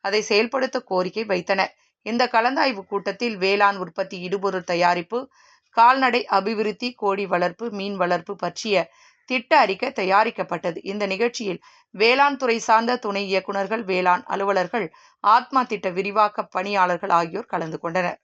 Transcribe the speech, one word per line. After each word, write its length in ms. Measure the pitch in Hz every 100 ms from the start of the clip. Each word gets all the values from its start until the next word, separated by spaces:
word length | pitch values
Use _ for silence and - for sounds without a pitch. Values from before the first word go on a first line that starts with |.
அதை 180 | 196 214
செயல்படுத்த 560 | 208 208 233 262 262 254
கோரிக்கை 400 | - 185 180 208
வைத்தனர். 480 | 220 185 170 196 185 _ _ _ 208
இந்த 180 | 226 247
கலந்தாய்வு 540 | 233 240 277 277 202 185
கூட்டத்தில் 500 | 202 190 190 240 208
வேளாண் 400 | 190 202 202 196
உற்பத்தி, 400 | 180 - 190 190
இடுபொருள் 480 | 180 196 196 185 175
தயாரிப்பு, 500 | 175 175 175 170 240 277 _ _ _ _ -
கால்நடை 440 | 233 269 262 240 -
அபிவிருத்தி, 640 | 196 190 214 214 196 240
கோழி 320 | 240 208 196 196
வளர்ப்பு, 400 | 180 175 175 233
மீன் 260 | 202 196 196
வளர்ப்பு 360 | 175 175 175 190
பற்றிய 400 | 175 170 226 190 170 _ _ _ -
திட்ட 220 | 254 254 311
அறிக்கை 300 | 214 185 262
தயாரிக்கப்பட்டது. 880 | 247 185 196 220 226 170 170 180 170
இந்த 200 | - 208 202
நிகழ்ச்சியில் 560 | 190 240 - 208 165 - _ _ 185
வேளாண் 420 | 220 262 285 277
துறை 220 | 254 233
சார்ந்த 400 | - 220 233 247
துணை 240 | 214 196 196
இயக்குனர்கள், 580 | 190 190 196 196 220
வேளாண் 400 | 190 185 180 180 -
அலுவலர்கள், 600 | 185 196 196 175 240 170 _ _ _
ஆத்மா 400 | - 226 247 269
திட்ட 260 | 247 208 185
விரிவாக்க 580 | 175 196 202 208 - 196
பணியாளர்கள் 680 | 185 196 202 180 175 196
ஆகியோர் 380 | 170 170 190 -
கலந்து 280 | 180 160 156
கொண்டனர். 380 | 165 175 175 -